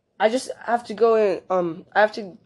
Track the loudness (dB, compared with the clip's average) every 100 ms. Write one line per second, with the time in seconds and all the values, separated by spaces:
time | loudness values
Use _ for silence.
0 | _ -2 0 0 -6 -12 -4 -4 -4 0
1 | 2 4 2 0 -2 -2 -2 -6 -6 2
2 | 2 0 -14 -16